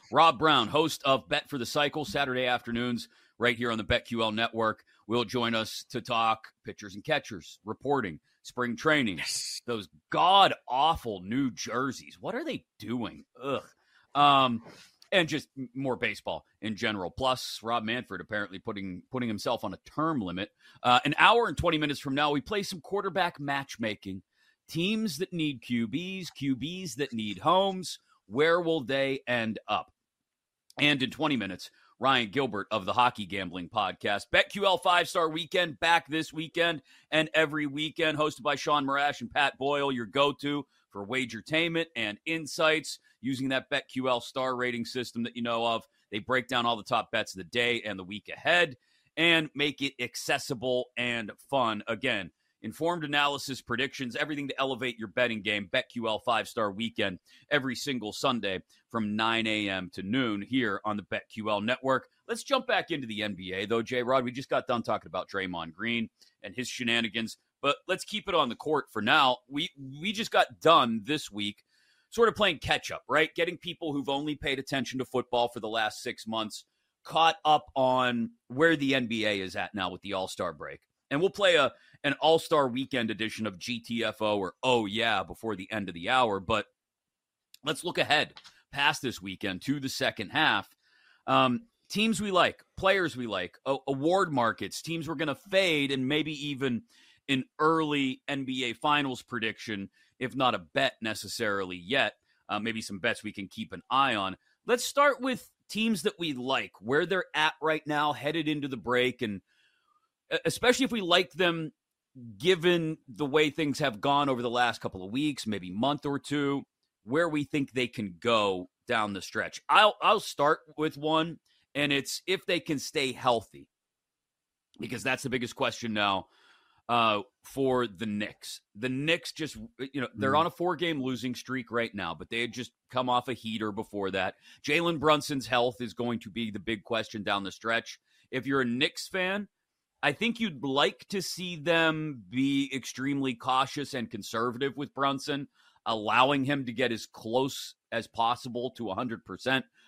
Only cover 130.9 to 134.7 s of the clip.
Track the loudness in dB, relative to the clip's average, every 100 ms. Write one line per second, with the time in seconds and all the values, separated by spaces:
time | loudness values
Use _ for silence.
130.9 | -2 -2 -4 -4 -6 -6 -8 -4 -2 -2
131.9 | -4 -6 -6 -6 -4 -4 -6 -12 _ _
132.9 | -2 2 2 0 -4 -4 -4 -2 -4 -6
133.9 | -4 -2 0 -2 -4 -16 -10 0